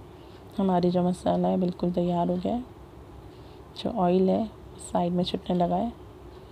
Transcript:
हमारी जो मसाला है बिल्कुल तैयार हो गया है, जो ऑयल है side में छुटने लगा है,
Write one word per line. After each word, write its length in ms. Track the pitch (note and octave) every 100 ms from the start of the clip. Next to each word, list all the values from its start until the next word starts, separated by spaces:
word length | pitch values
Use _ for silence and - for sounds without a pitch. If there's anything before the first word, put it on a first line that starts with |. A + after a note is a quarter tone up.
| - - - - - -
हमारी 320 | G3 F3+ F3
जो 120 | F3+
मसाला 460 | F3+ F3+ F3+ F3+ F3+
है 80 | F#3
बिल्कुल 300 | F3+ - F3
तैयार 360 | F3 F3 F3 F3
हो 80 | F3+
गया 180 | F3+
है, 100 | A#3+ B3+ - - - - - - - - - - -
जो 80 | -
ऑयल 360 | A#3 F3+ F#3 F#3+
है 160 | F#3+ A3 - - -
side 300 | - F#3 F3
में 100 | F3+
छुटने 320 | F3 F#3 - F3+
लगा 200 | F3 F3
है, 160 | A#3 - - - - - -